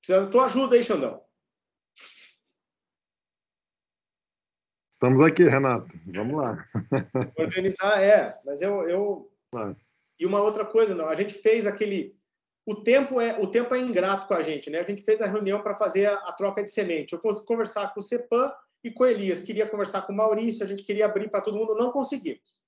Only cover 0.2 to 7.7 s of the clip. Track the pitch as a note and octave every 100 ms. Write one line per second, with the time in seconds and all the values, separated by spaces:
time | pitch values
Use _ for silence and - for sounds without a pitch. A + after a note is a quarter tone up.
0.2 | G3 A#3+ B3+ A#3+ C4 A#3+ A#3 F#3 B2+ A2+
1.2 | _ _ _ _ _ _ _ _ - -
2.2 | - _ _ _ _ _ _ _ _ _
3.2 | _ _ _ _ _ _ _ _ _ _
4.2 | _ _ _ _ _ _ _ _ B2+ C3
5.2 | D#3+ D#3+ F3 C3+ C3+ A#2 - E2 - F2+
6.2 | A2+ D3+ B2+ G2+ - G#2+ - C3 - B2+
7.2 | B2 - D#3+ F#3 F#3+